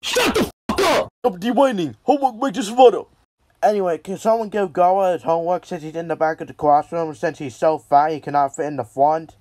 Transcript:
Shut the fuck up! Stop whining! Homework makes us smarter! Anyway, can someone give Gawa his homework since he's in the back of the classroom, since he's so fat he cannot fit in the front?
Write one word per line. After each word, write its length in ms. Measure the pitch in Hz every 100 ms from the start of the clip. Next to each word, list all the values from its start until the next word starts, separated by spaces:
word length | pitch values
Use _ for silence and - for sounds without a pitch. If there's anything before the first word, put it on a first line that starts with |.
| -
Shut 280 | - 453 -
the 140 | - - _
fuck 120 | -
up! 280 | 381 262 - _ 247
Stop 300 | 180 208 233
whining! 420 | 277 208 160 110
Homework 320 | - 285 269 220
makes 240 | 269 202
us 80 | 202
smarter! 340 | 233 254 175 - _ _ _ _ _
Anyway, 360 | 190 208 185 156
can 200 | 165 190
someone 300 | 220 226 220
give 220 | 208 190
Gawa 420 | 147 180 190 190
his 100 | 175
homework 420 | - 165 170 180 -
since 180 | 180
he's 140 | 156 156
in 100 | 170
the 80 | 156
back 240 | 160 160
of 80 | 151
the 60 |
classroom, 600 | 127 147 147 151 170 165
since 260 | 143 170 147
he's 180 | 143 113
so 200 | 165 156
fat 340 | - 143 151
he 100 | 156
cannot 340 | - 143 139 -
fit 120 | 147
in 100 | 147
the 80 | 110
front? 500 | - 143 156 160 _